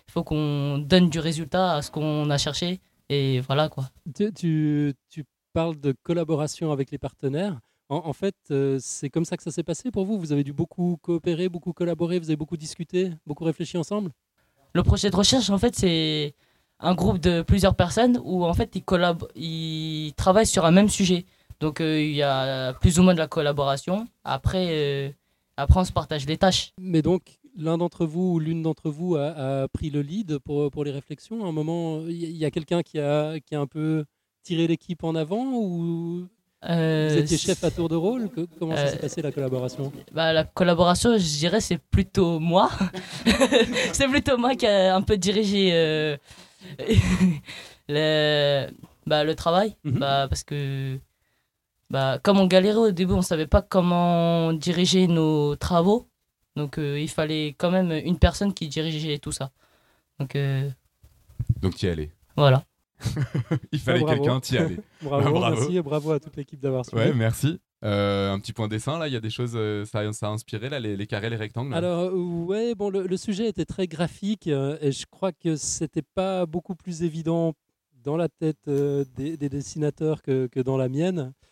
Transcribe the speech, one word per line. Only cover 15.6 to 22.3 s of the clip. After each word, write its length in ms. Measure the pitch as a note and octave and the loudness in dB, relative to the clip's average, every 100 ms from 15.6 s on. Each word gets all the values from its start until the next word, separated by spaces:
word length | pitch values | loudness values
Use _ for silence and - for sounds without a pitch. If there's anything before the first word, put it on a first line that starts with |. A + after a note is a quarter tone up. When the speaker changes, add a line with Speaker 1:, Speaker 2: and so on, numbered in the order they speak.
| A#3+ - | 2 2
Speaker 1:
c'est 580 | F#3 E3 D#3 D3+ D3 - _ _ _ _ | 2 2 0 -2 -4 -8 _ _ _ _
un 160 | E3 F3+ | 0 2
groupe 240 | F#3 G3 | 2 2
de 220 | F3 E3+ | 2 2
plusieurs 340 | E3 G3 F#3+ - | 4 4 4 4
personnes 420 | F3 G#3+ B3 B3 | 2 4 4 4
où, 220 | - F3+ E3+ | 0 0 2
en 80 | |
fait, 240 | F3 - F#3 | 2 0 -4
ils 40 | |
collab-, 460 | - F#3 F3 E3+ - - | 0 2 2 0 -6 -10
ils 800 | E3 D#3+ D#3+ D#3 D#3+ D#3 D3+ - | -8 -6 -6 -6 -6 -6 -8 2
travaillent 320 | F#3+ F#3+ A3 | 4 6 4
sur 160 | - | 4
un 80 | E3 | 6
même 180 | F3+ G#3 | 8 6
sujet. 360 | - F#3 F3 - _ _ - | 4 2 2 -2 _ _ -4
Donc, 200 | D#3 C#3+ | -4 -2
euh, 220 | D#3+ D#3 | 0 0
il 140 | D3+ D3 | 0 0
y 80 | |
a 500 | C#3+ | 0